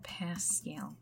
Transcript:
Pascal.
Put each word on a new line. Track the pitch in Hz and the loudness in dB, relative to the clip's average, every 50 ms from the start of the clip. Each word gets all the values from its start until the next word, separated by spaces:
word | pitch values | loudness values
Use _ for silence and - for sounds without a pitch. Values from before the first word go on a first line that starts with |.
Pascal. | - - - - 185 170 175 - - - - - - - 151 151 139 - 147 - | -8 -8 -4 -2 0 0 2 2 4 4 4 4 2 0 -2 -2 -2 -4 -4 -8